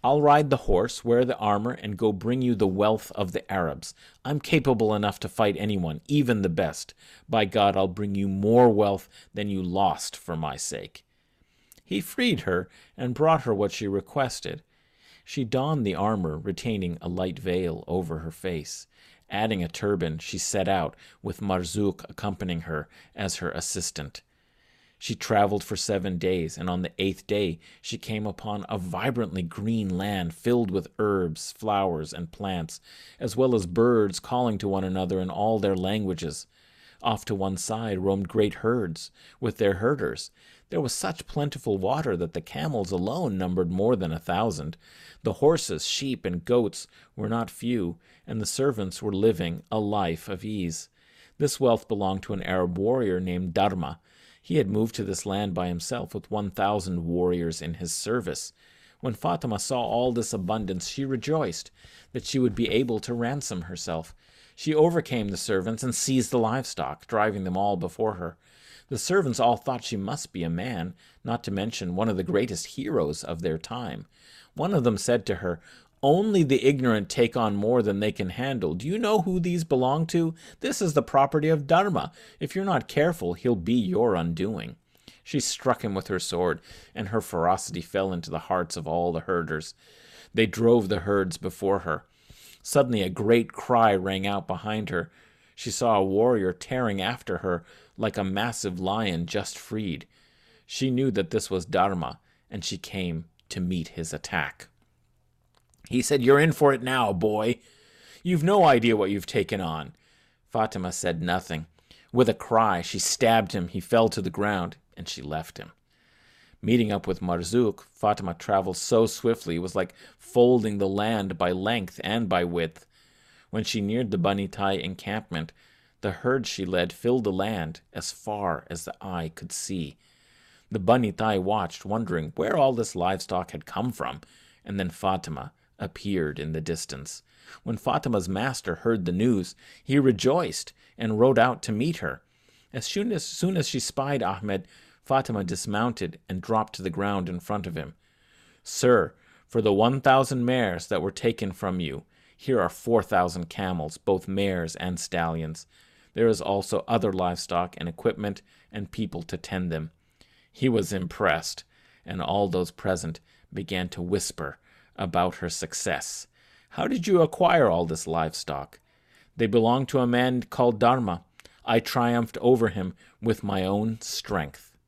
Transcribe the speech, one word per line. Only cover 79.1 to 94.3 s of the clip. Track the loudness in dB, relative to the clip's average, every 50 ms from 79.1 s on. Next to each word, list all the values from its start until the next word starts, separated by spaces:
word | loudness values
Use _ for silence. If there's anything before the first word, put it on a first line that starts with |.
| 2 2
who | 2 0 0 0
these | 0 0 -2 -2 0
belong | 0 2 2 2 2 2 0 0 0
to? | 2 0 0 0 -2 -6 -16 -20 -14 _
This | -4 -4 -2 0
is | 0 2
the | 2 2
property | 0 4 4 4 4 6 4 2 4 4
of | 2 2 4
Dharma. | 4 4 4 6 4 0 -2 -2 -4 -10 -16 -20 -20 -10 _
If | -8 -6 -4
you're | -4
not | -2 0 0 0 0 0
careful, | 2 2 2 2 2 0 -4 -4
he'll | -4 0 0 0 0
be | 2 2 2
your | 2 2 2 2 2 4 4 4 4
undoing." | 2 2 0 0 0 -2 -2 -2 -6 -8 -10 -12 _ _ _ _ _ _ -20 -20 _
She | _ -4 -4 -2
struck | -2 -2 -6 -2 2 2 2 2
him | 0 -4 -4
with | -4 -4 -2
her | -4 -4
sword, | -4 -4 -2 0 0 0 0 -2 _ -20 -20 -20 -20 _ _
and | -10 -8 -2
her | -2 -4
ferocity | -4 -2 -2 2 4 4 2 2 -2 -8 -8 -10
fell | -10 -2 -2 0 0 0
into | -2 -6 -6 -6
the | -8 -8 -4 -2
hearts | -2 -2 -2 -4 -6
of | -8 -6
all | -2 -2 0 0 0
the | -2 -2
herders. | -2 -2 -2 -2 0 -2 -6 -6 -6 -10 -18 _ _ -20 -20 -20 -20 -20 -20 -20 -20 _ 2
They | 2 2
drove | 2 2 4 6 6 6 6 6 2
the | -2 -2
herds | 0 2 2 2 2 0 -4 -6
before | -8 -8 -6 -2 0 0 0 2
her. | 0 -2 -4 -4 -6 _ _ _ _ _ -20 -20 -20 -20 -20 _
Suddenly | _ 2 4 4 4 4 2 0
a | 0 0
great | 0 0 4 6 6 6 4 0
cry | -8 -14 -2 2 4 6 6 6 6
rang | 4 2 0 -2 -2 -2
out | -2